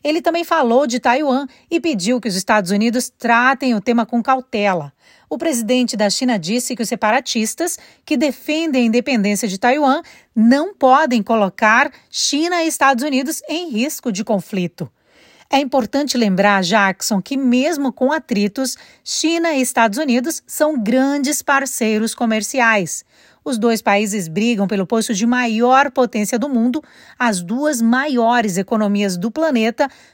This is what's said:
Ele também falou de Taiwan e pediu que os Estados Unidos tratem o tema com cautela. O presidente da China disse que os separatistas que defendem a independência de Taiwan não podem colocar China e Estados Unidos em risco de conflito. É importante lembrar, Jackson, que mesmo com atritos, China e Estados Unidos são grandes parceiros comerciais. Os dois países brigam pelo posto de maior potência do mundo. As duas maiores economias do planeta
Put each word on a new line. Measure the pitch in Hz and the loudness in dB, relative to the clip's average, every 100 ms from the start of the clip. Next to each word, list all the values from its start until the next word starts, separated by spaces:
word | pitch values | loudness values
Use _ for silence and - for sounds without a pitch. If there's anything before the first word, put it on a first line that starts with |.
Ele | 294 320 | 0 0
também | 339 339 | 0 -2
falou | 330 330 247 240 285 | 0 0 4 2 2
de | 240 | 0
Taiwan | 247 254 294 254 277 - _ | 0 0 0 -2 -4 -14 _
e | 330 | -2
pediu | 320 226 180 247 | -2 -2 -2 -2
que | 220 | -2
os | |
Estados | 185 - 214 175 | -4 0 0 2
Unidos | 208 233 240 - | 0 0 -2 -6
tratem | _ 233 233 254 262 262 | _ 0 2 2 0 0
o | 220 | 0
tema | 254 233 226 | 0 0 0
com | 240 | -2
cautela. | 233 262 254 214 202 180 147 _ _ _ _ | 0 -2 -2 -2 0 -2 -6 _ _ _ _
O | 254 | -4
presidente | 330 247 214 254 240 214 | -2 -2 0 0 0 0
da | 208 | 0
China | - 254 214 | 0 0 -2
disse | 160 240 - | -2 -4 -4
que | 247 | -6
os | 233 | -4
separatistas | 233 214 247 - 233 220 - 339 - - _ - | -2 0 0 -2 -4 -4 -2 -4 -6 -14 _ -4
que | 294 | 0
defendem | 294 - - 311 330 262 | 0 -2 -4 -2 0 2
a | 233 | 2
independência | 240 247 247 202 202 214 | 2 0 0 0 0 -4
de | 190 | 0
Taiwan | 247 285 285 294 - - _ | 0 2 2 0 -4 -20 _
não | 226 233 277 359 | 2 4 4 0
podem | 403 262 269 311 240 | 2 6 6 4 0
colocar | 196 226 196 - 220 233 294 - _ | 2 0 0 2 4 4 2 -4 _
China | - - 285 339 349 | -6 -2 -2 0 0
e | 330 | -2
Estados | - 269 254 | 2 2 2
Unidos | 294 262 277 311 - | 0 -2 -2 -8 -8
em | 311 349 | -8 -4
risco | 220 277 - 254 | -4 -4 -4 -6
de | 190 | -6
conflito. | 226 202 - 190 175 - 147 _ _ _ _ _ _ | -2 -4 -2 -6 -6 -6 -14 _ _ _ _ _ _
É | 269 | -2
importante | 285 277 220 277 294 247 | 0 -2 0 -4 -2 0
lembrar, | 214 180 202 196 | 0 2 2 2
Jackson, | 170 214 196 190 - 196 | 2 2 2 -2 -4 -4
que | - | -2
mesmo | 277 262 247 285 311 277 | -2 0 2 0 -2 -4
com | - 262 | -2 -2
atritos, | 311 - 208 202 208 262 - - _ | -2 -2 -2 -2 -2 -6 -6 -18 _
China | - - 320 339 330 | -10 -4 -2 0 0
e | 285 | 0
Estados | 254 - 226 208 | 0 2 2 0
Unidos | 311 240 254 - _ | 0 0 -2 -8 _
são | - 302 294 | -2 0 0
grandes | 208 254 269 285 277 285 | 0 2 2 0 -2 -4
parceiros | - 277 269 - 220 214 226 | 0 0 0 -2 0 0 -2
comerciais. | - 233 220 208 269 233 214 170 - _ _ _ _ | -2 -2 -2 -2 0 2 2 -2 -8 _ _ _ _
Os | 302 233 | -6 0
dois | 233 220 | 0 0
países | - 202 214 208 165 | 0 0 0 -4 -4
brigam | 160 233 220 196 | -2 0 0 -2
pelo | 208 185 | -2 -2
posto | 226 220 | -2 -2
de | 196 | -2
maior | 233 247 240 220 240 262 285 | 0 0 0 0 4 4 2
potência | 269 247 220 208 233 | 0 0 0 -2 -2
do | 285 | -2
mundo. | 247 240 277 - - - - | 0 0 -2 -8 -20 -20 -4
As | 240 190 | -2 -2
duas | 175 240 302 247 | -4 -2 -2 0
maiores | 226 247 302 247 226 240 214 180 | 2 2 0 0 2 2 0 -2
economias | 190 220 208 202 202 180 | -2 -2 0 0 -2 -2
do | 220 | -4
planeta | 311 320 247 220 233 277 - - | -2 0 2 0 0 -4 -4 -20